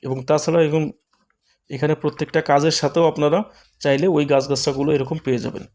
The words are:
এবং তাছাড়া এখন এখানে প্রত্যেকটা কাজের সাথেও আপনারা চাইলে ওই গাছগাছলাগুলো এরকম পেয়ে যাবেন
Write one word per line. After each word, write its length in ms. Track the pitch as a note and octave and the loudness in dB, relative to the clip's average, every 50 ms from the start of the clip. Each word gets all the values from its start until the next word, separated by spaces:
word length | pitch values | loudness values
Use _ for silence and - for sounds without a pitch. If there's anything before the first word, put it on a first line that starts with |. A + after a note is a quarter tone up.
এবং 140 | - C3+ C3 C3+ | -6 -6 -6 -6
তাছাড়া 380 | B2+ - D3+ D3+ - - D#3+ E3+ E3 | 0 0 0 0 2 0 2 2 2
এখন 180 | D3+ D3 D#3+ D#3 D3 - _ _ _ _ _ _ _ _ _ _ _ _ _ _ _ | 2 2 0 -2 -2 -6 _ _ _ _ _ _ _ _ _ _ _ _ _ _ _
এখানে 240 | - B2+ C#3 D3+ D#3 | -6 -4 -2 -2 -2
প্রত্যেকটা 460 | D3+ - D3+ - - D#3 C#3+ - D#3+ | 0 -2 -6 -4 -4 -8 -2 -2 -2
কাজের 320 | D#3 - C#3+ C#3+ D3 D#3+ D#3 - | 2 4 2 4 4 2 0 0
সাথেও 240 | - C#3+ - E3+ E3+ | -2 0 2 2 2
আপনারা 320 | D#3+ D3+ D3+ D3 D3 D#3 F#3+ G#3+ - _ _ _ _ _ _ | 2 2 2 0 2 2 0 -2 -4 _ _ _ _ _ _
চাইলে 260 | - D3 C#3 C3+ D#3 G3 | 0 0 0 2 2 2
ওই 160 | F3 D3 D3 | 2 0 2
গাছগাছলাগুলো 640 | C#3+ D3 C#3 C3 C#3 C#3+ C3+ - D#3 C#3 C3+ C#3+ D3 | 2 2 2 2 0 -2 -2 -2 -2 -2 -2 0 0
এরকম 260 | D3+ C#3+ C3+ C3 D#3+ D#3 | 0 0 0 -2 -6 -6
পেয়ে 220 | - C3+ B2+ A#2 A#2 | -2 -2 -2 -2 -4
যাবেন 200 | A#2+ - - - - | -6 -8 -10 -16 -16